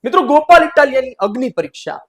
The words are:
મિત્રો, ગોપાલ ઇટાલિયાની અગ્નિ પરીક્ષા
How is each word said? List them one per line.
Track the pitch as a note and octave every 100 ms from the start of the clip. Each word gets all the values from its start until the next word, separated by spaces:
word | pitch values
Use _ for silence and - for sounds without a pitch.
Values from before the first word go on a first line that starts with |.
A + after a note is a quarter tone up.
મિત્રો, | A#3+ F#4
ગોપાલ | B3+ D4 D4+ E4+
ઇટાલિયાની | D#4+ D#4 C#4 C4 C4
અગ્નિ | A#3+ G3 G#3+ B3+
પરીક્ષા | F3 D3+ - - -